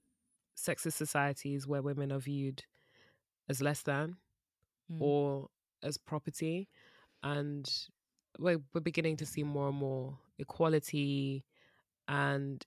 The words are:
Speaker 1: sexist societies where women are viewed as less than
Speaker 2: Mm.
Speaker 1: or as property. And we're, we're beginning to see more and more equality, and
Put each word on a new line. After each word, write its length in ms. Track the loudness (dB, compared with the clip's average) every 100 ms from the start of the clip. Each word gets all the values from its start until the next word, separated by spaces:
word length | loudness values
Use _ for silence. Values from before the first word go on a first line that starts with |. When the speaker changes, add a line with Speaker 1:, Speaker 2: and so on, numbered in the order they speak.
| _ _ _ _ _ -6
Speaker 1:
sexist 360 | -2 -2 -2
societies 720 | -2 0 2 2 0 -4 -4 -2
where 160 | -2
women 300 | 0 0 0
are 60 | -2
viewed 440 | -2 -2 -2 -4 -12 _ _ _ -20 _ _ _ -4
as 140 | 0
less 200 | 2 0
than 360 | 0 0 0 -6 _ _ _ _ _ _ -8
Speaker 2:
Mm. 220 | 0 4
Speaker 1:
or 360 | 4 4 0 -6 _ _ -8
as 160 | -6 -6
property. 720 | -4 -4 -4 -2 0 0 -4 _ -20 -20 -20 _
And 480 | -2 -2 -2 -2 -2 -2 -4 _ _ _ _ -2
we're, 220 | 2 2 0
we're 80 | -2
beginning 340 | 0 2 2 0
to 80 | -2
see 180 | -2
more 240 | 0 2 0
and 100 | 0
more 400 | 0 -2 -4 -8 _ -10
equality, 1080 | -4 2 4 4 2 0 2 2 0 -2 -8 _ _ _ _ _ -2
and 560 | 2 2 2 -2 -6